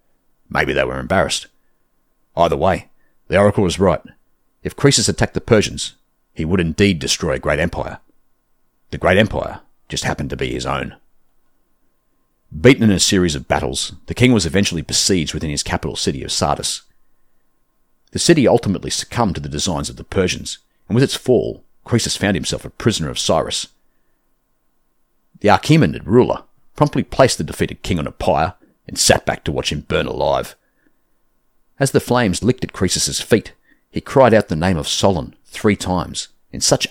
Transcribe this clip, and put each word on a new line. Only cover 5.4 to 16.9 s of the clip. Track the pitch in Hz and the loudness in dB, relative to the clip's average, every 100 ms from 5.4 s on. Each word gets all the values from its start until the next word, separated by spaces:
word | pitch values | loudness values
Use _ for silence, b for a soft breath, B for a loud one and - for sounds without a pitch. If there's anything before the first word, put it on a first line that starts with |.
Persians, | - 107 - - - - _ _ _ | 2 2 2 -4 -12 -12 _ _ _
he | - | -6
would | 80 92 | -2 0
indeed | 82 78 101 82 | 0 2 2 2
destroy | 65 - 85 | -2 -4 -2
a | 67 | -2
great | 76 73 | -2 -2
empire. | 82 - - - _ _ _ _ _ _ _ _ - | -2 -4 -8 -12 _ _ _ _ _ _ _ _ -14
The | 73 | -2
great | 87 95 | 2 4
empire | 110 - - - _ _ - | 2 0 -8 -12 _ _ -12
just | 143 | -6
happened | - - 143 | -6 -6 -6
to | - | -6
be | 64 | -6
his | 64 64 | -6 -4
own. | 67 62 - _ _ _ _ _ _ _ _ _ _ _ _ _ _ _ 78 | -6 -6 -12 _ _ _ _ _ _ _ _ _ _ _ _ _ _ _ 2
Beaten | 120 139 | 4 6
in | 110 | 4
a | 90 | 4
series | - 98 90 | 2 2 2
of | 73 - | 0 -2
battles, | 73 69 67 - - - | -2 -2 -6 -8 -12 -10
the | |
king | 82 127 | 2 4
was | 113 | 4
eventually | 82 92 98 82 | 2 0 0 -2
besieged | - - - 92 73 | -4 -2 2 2 0
within | - 78 | -4 -4
his | 71 | -4
capital | - 87 73 - | -4 -4 -4 -4
city | - 69 | -4 -4
of | - | -6
Sardis. | - 78 71 - - _ | -2 0 0 -4 -8 _